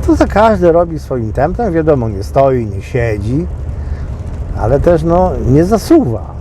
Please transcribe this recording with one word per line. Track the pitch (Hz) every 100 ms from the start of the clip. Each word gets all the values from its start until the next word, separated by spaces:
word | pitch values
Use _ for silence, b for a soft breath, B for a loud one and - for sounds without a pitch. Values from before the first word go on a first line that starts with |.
| -
To | 302
za | 262
każdy | 196 220 208 175
robi | 165 175 156
swoim | - 131 110
tempem, | 107 143 185 233
wiadomo, | 165 156 143 113
nie | 101
stoi, | 98 139 135 131 110
nie | 95
siedzi, | - 127 117 107 101 135 175 - - B B B B B B - - -
ale | 107 135
też, | 131 170
no, | 165 170 185 131 113
nie | 139
zasuwa. | 170 214 - 320 196 107 78 -